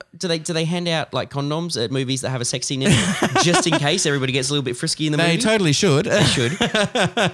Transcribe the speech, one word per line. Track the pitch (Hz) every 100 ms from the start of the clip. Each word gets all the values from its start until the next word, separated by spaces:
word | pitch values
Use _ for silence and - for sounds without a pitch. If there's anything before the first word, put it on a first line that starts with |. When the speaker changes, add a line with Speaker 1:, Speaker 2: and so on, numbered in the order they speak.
| - 170
Speaker 1:
do | 160
they, | 165
do | 156
they | 160 160
hand | 175 175
out, | 160 -
like, | 127 -
condoms | 143 143 156 170 156
at | 113
movies | 135 131 127
that | -
have | 131
a | 120
sexy | 131 -
scene | 135
in | 175
it, | 147 190 175 -
Speaker 2:
<laughs> | 381
Speaker 1:
just | 180 349 170
in | 160
case | 147 190 156
everybody | 143 131
gets | 135 131
a |
little | 147 127
bit | -
frisky | 160 - 156
in |
the | 151
Speaker 2:
They | 170 165
Speaker 1:
movie? |
Speaker 2:
totally | 220 220 170
should. | 139 196 139 117
Speaker 1:
They | 190 170
should. | - 120 180
Speaker 2:
<laughs> | 240 214 202 247 185 233 185